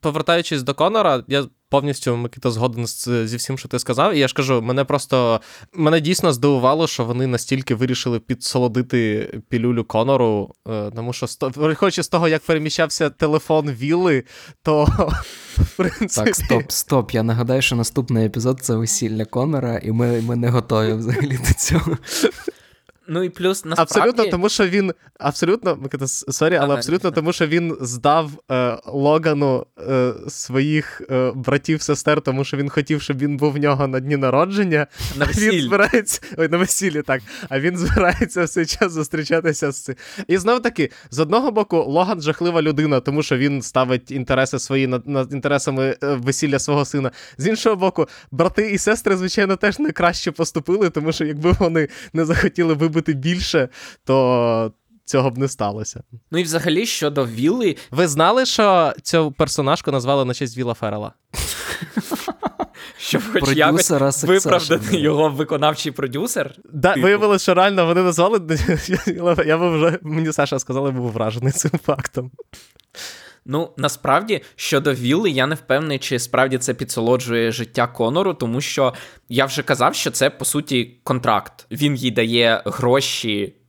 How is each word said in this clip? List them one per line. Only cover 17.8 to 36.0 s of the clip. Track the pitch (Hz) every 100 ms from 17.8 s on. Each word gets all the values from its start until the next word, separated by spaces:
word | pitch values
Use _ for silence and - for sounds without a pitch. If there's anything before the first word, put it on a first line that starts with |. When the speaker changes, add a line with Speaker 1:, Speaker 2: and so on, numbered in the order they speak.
| 113 - 127 117 110
Speaker 2:
епізод — | 120 120 131
це | -
весілля | 113 113 - 113 110
Конора, | 110 127 139 147 123 117
і | -
ми, | 110 120 120
ми | 113 120
не | 120
готові | 123 117 110 110
взагалі | 110 113 123 139 131 120
до |
цього. | - - - 165 160 - - - - - - - _ _ _ -
Speaker 3:
Ну | 160
і | 185
плюс, | - 185 190
насправді | 160 165 165 - 233
Speaker 1:
Абсолютно, | 240 208
тому | 175 202
що | - 196
він, | 190 190 - _ _
абсолютно, | 139 143 170 220 185 143
Микита, | 135 135
с-, | 135 - -
сорі, | 131 156 170
але | 143
Speaker 3:
Ага, |
Speaker 1:
абсолютно | 139 117 175 185
Speaker 3:
нічого. | 160
Speaker 1:
тому, | 156
що | 175 160
він | 165 170 151
здав, | 131 123 139 156 156 143 _
е, | 131 123 117 -
Логану, | 139 143 156 160 147 143 127 - _ 85
е, | 131 123 113 -
своїх, | - - 127 143 151 - - -
е, | 131 127
братів-сестер, | 131 127 143 - 156 - 147 - 151
тому | 143 131
що | 139 143
він | 143
хотів, | - 139 151
щоб | - 135
він | 143 143
був | 147
в | 143
нього | 147 139 139
на | 131
дні | 131 143
народження. | 135 131 180 196 196 151 147 - - 135
Speaker 3:
На |
Speaker 1:
А | 143
він |
Speaker 3:
весіллі. | - 214 185
Speaker 1:
збирається, | 131 196 202 247